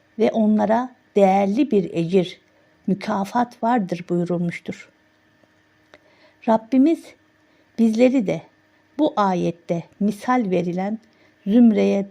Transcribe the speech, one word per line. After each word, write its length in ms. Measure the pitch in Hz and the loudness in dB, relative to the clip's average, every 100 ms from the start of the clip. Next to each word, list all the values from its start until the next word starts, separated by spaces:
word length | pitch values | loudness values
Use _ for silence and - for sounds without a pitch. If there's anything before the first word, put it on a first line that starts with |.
| _ - | _ -2
ve 120 | 226 | -2
onlara 640 | 226 214 214 202 226 254 - _ 208 | 0 0 2 2 0 -4 -12 _ 2
değerli 560 | 196 196 196 208 277 | 4 4 0 0 0
bir 220 | 208 165 | 0 0
ecir, 480 | 170 165 190 175 - _ _ _ _ - | -4 -2 0 -2 -8 _ _ _ _ -6
mükafat 760 | 190 208 202 196 240 240 - | -4 -4 -6 -4 -4 -4 -4
vardır." 420 | 226 247 185 175 - | -2 -2 -4 -8 -4
buyurulmuştur. 800 | 175 170 175 175 - - - - _ _ _ _ _ _ _ _ _ _ _ _ _ _ _ - | -4 -2 -4 -6 -8 -12 -16 -20 _ _ _ _ _ _ _ _ _ _ _ _ _ _ _ -2
Rabbimiz 560 | 220 226 262 285 311 - - _ _ _ _ _ - | -2 0 2 2 0 -6 -20 _ _ _ _ _ -2
bizleri 480 | 226 220 254 262 180 | 0 4 2 2 -2
de 140 | 165 - _ _ _ _ - | -4 -8 _ _ _ _ -4
bu 160 | - - | -2 0
ayette 680 | 196 185 175 170 - 170 - - | 0 0 -2 -6 -6 -8 -8 -4
misal 500 | 202 208 - 254 202 | -4 -4 -2 -2 0
verilen 500 | 180 175 175 196 220 _ _ _ _ 196 | -2 -2 -4 -6 -8 _ _ _ _ 0
zümreye 580 | 233 233 202 196 202 196 | 4 6 4 2 0 -2